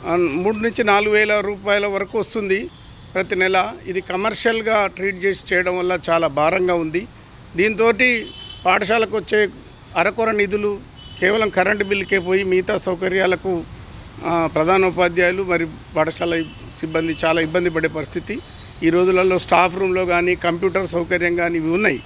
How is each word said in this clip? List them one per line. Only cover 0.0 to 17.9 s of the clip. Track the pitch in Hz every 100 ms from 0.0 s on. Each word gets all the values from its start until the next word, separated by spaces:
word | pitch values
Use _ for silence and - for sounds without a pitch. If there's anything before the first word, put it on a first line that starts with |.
| -
ఆ, | 175
మూడు | 170 147 190 214
నుంచి | 226 233
నాలుగు | 214 202 214
వేల | 214 214 208
రూపాయల | 202 202 196 202 202
వరకు | 196 196 226
వస్తుంది | - 226 202 190 339 - - - -
ప్రతి | 185 190 190
నెల. | 185 185 202 - -
ఇది | 185
కమర్షియల్గా | 180 185 214 202 233 226 220 220 196
ట్రీట్ | 175 190 185
చేసి | 196 185 -
చేయడం | 180 185 180
వల్ల | 180 180 160
చాలా | 165 165
భారంగా | 139 156 185 180
ఉంది. | 175 160 165 220 - - - - 170
దీంతోటి | 208 208 226 214 254 233 120 - - - -
పాఠశాలకు | 208 196 226 220 214
వచ్చే | - 214 208 - - - - 180
అరకొర | 180 196 226
నిధులు | 214 202 208 208 202 - - - -
కేవలం | 185 220 214
కరెంటు | 185 185 208
బిల్లుకే | 196 202 185 196
పోయి | 175 190
మిగతా | 190 185 180 208
సౌకర్యాలకు, | - 175 185 190 185 185 196 175 160 - - - - -
ఆ, | 165 170 160
ప్రధానోపాధ్యాయులు | 156 160 190 190 170 175 170 180 185
మరి | 185 170 165 160 - 170
పాఠశాల | 156 - 170 165 156 - -
సిబ్బంది | - 160 160 165 156
చాలా | 165 165
ఇబ్బంది | 160 175 175
పడే | 160
పరిస్థితి. | 156